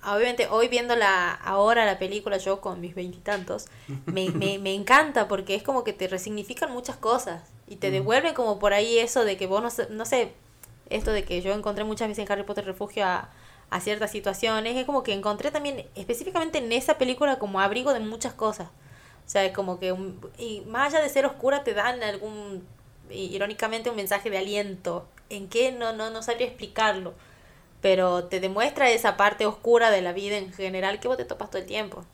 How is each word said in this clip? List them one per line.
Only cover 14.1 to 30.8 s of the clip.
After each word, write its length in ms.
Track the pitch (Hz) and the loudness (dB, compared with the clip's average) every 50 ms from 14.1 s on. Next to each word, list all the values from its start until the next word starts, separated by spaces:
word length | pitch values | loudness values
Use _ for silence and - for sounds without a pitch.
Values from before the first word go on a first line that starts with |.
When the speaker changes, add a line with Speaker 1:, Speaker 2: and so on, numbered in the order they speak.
Speaker 1:
situaciones, 680 | - 214 196 202 196 196 - 226 220 220 220 226 240 | -4 -4 -4 -4 -2 0 0 0 0 0 -2 -2 -2
es 80 | 254 254 | -2 -2
como 180 | - 285 269 254 | 0 0 -2 0
que 80 | - 202 | 0 -4
encontré 380 | 196 196 208 208 208 - 294 294 | -2 0 -2 -2 0 -2 -2 -2
también 340 | 302 285 285 277 247 - - - | -2 -4 -4 -6 -6 -10 -12 -14
específicamente 640 | 202 190 - 240 233 285 370 359 349 320 320 320 311 | -14 -6 -6 -6 -4 -4 -4 -2 -2 -2 0 -2 -2
en 140 | 247 226 233 | -2 0 0
esa 260 | 247 262 - 302 - | 0 2 2 2 2
película 400 | 262 254 254 247 294 285 269 262 | 2 0 2 2 2 2 2 0
como 220 | - 202 190 190 | -2 -4 0 2
abrigo 320 | 196 196 208 240 254 285 269 | 2 2 2 2 2 2 2
de 60 | 247 | 2
muchas 320 | 220 214 220 233 - 254 - | 0 -6 -6 -6 -8 -8 -6
cosas. 340 | - 233 214 214 - 175 165 - - - - - - - - - - - | -2 -2 -2 -2 -4 -10 -14 -14 -20 -20 -20 -20 -20 -20 -20 -20 -20 -16
O 20 | - - | -2 0
sea, 120 | 202 196 | 2 2
es 80 | 185 190 | 2 0
como 260 | 202 196 185 180 175 | -2 -4 -4 -4 -4
que 140 | 190 185 185 | -2 -2 -2
un, 260 | 185 190 190 185 - - 196 - - | -2 -4 -10 -10 -12 -16 -18 -14 -12
y 240 | 233 233 220 208 - | -10 -10 -10 -10 -10
más 260 | 214 220 240 269 294 285 | -8 -2 0 0 2 4
allá 120 | 320 302 | 2 2
de 40 | 285 | 4
ser 160 | - 277 269 | 2 2 2
oscura 360 | 277 269 - - 254 277 285 277 | 2 0 0 2 2 2 2 0
te 100 | 247 208 | 0 0
dan 280 | 208 - 240 247 247 226 | 2 2 0 0 0 -4
algún, 640 | 214 202 196 202 214 214 214 208 202 196 185 180 - - - - - - - - - | -4 -4 -4 -8 -10 -10 -10 -12 -10 -12 -12 -12 -16 -20 -20 -20 -20 -20 -20 -20 -16
i-, 160 | 196 190 190 180 180 | -10 -10 -8 -6 -4
irónicamente 520 | 196 202 208 214 214 - 214 220 226 220 247 | -4 -4 -4 -2 -4 -4 -4 -4 -2 -4 -4
un 60 | 233 | -4
mensaje 320 | 214 202 190 202 202 202 226 | -4 -2 -2 -2 -2 0 -2
de 80 | 202 190 | -4 -4
aliento. 680 | 190 196 208 208 202 202 190 185 - 180 170 175 - - _ - - _ | -4 -2 -2 -4 -4 -4 -8 -8 -6 -6 -6 -6 -8 -12 _ -20 -18 _
¿En 180 | 214 202 196 185 | -14 -14 -12 -4
qué? 220 | 190 226 247 262 | 0 2 2 2
No, 220 | 262 240 233 226 226 | 2 -2 -4 -4 -4
no, 180 | 220 220 220 | -4 -6 -6
no 100 | 220 226 220 | -6 -8 -4
sabría 240 | - 233 233 247 240 | -4 -2 -2 -2 -4
explicarlo. 680 | 247 - - 190 - - 220 214 202 190 185 175 - - - - - - - - - - - _ - - | -4 -10 -14 -10 -2 2 2 2 2 0 -4 -10 -12 -14 -20 -20 -20 -20 -20 -20 -20 -20 -20 _ -20 0
Pero 440 | - 196 190 185 185 180 180 180 175 | 4 4 6 6 6 4 4 2 0
te 160 | 175 - 185 | -2 -4 -2
demuestra 500 | 180 190 190 208 226 285 285 - 277 254 | -2 -2 0 2 0 0 2 4 4 6
esa 260 | 233 226 - 220 196 | 6 6 4 2 4
parte 300 | - 202 208 208 - 220 | 6 6 4 6 4 0
oscura 460 | 208 214 - - 226 233 233 233 226 214 | 0 0 0 4 6 6 8 8 8 6
de 100 | 190 180 | 4 2
la 100 | 175 175 | 0 -4
vida 240 | 190 202 202 208 | -4 -4 -4 -4
en 160 | 208 190 190 185 | -4 -4 -8 -8
general 460 | - 196 185 190 185 | -6 -6 -4 -2 -2